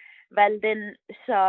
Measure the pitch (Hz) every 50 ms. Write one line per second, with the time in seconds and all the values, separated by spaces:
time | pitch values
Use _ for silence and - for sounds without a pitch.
0 | - - - - _ _ - 208 208 208 214 208 208 214 214 214 208 208 - -
1 | _ - 196 - - - 233 196 190